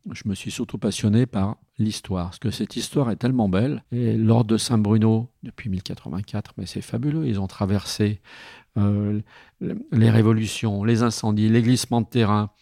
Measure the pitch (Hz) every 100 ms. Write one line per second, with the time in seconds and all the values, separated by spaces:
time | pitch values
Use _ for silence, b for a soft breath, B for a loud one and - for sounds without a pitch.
0 | - - 107 95 - - 117 110 107 -
1 | 107 110 127 98 98 - _ - 107 -
2 | - 92 87 - 107 - 104 120 - 147
3 | 117 92 123 127 101 92 131 143 - 120
4 | 117 110 110 120 110 110 - 113 104 110
5 | 110 110 123 _ - - 107 92 - -
6 | - 87 - 107 - - 95 110 - 117
7 | 147 160 139 98 95 - 95 101 - -
8 | 104 101 B B B B B - 101 104
9 | 104 104 - B B - - 214 - 120
10 | 113 110 110 110 107 - 113 101 110 113
11 | 120 - 110 104 110 117 117 123 - 120
12 | 107 123 104 104 104 _